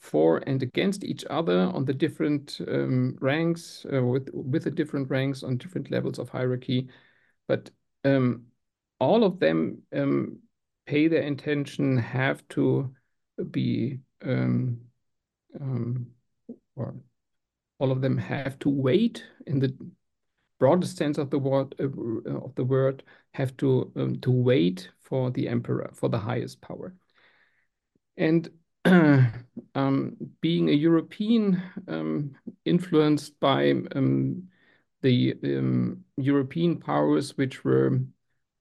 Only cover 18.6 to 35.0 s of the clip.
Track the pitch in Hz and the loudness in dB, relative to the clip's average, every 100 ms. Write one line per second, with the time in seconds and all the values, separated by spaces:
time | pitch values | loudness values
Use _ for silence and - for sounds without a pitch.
18.6 | 143 139 131 143 233 - - - - 139 | -2 0 2 2 2 -2 -14 -18 -4 0
19.6 | 135 135 123 - _ _ _ _ _ _ | 0 -2 -14 -20 _ _ _ _ _ _
20.6 | 131 180 - - 151 151 139 147 135 135 | 4 4 2 -2 -2 -2 -2 -2 0 0
21.6 | 135 - 139 127 113 113 - 139 131 - | 0 -4 -6 -4 -6 -6 -6 -8 -8 -4
22.6 | 127 131 135 135 - - _ - 135 - | 0 2 2 -2 -10 -20 _ -6 -6 -2
23.6 | 139 127 - - 135 123 127 127 123 135 | 0 2 0 -4 -4 -2 0 2 4 4
24.6 | 180 185 - _ _ 135 127 131 - 120 | 2 0 -8 _ _ -4 -2 -2 -2 -2
25.6 | 117 127 - - 135 123 101 120 127 - | -2 -4 -6 -6 -2 -2 -2 -4 -6 -10
26.6 | - - 185 185 _ _ _ _ _ _ | -16 -12 -14 -16 _ _ _ _ _ _
27.6 | _ _ _ _ _ - 160 165 160 - | _ _ _ _ _ -2 2 2 0 -10
28.6 | _ _ - 180 156 139 123 107 - - | _ _ 6 8 8 8 6 2 -12 -18
29.6 | - 135 135 135 131 - 151 - 165 170 | -8 -2 0 0 -2 -8 -14 -4 -2 2
30.6 | 165 147 165 165 156 - 208 233 202 185 | 2 4 4 2 0 -4 0 2 4 0
31.6 | - - - 160 156 156 147 - - - | -2 -14 -10 -6 -4 -4 -6 -10 -18 -8
32.6 | - 170 175 156 151 147 - - 143 135 | 0 0 2 4 4 2 -2 -2 2 4
33.6 | 143 135 123 147 135 135 135 123 - _ | 4 2 -2 -2 0 2 0 -4 -10 _
34.6 | _ _ _ _ | _ _ _ _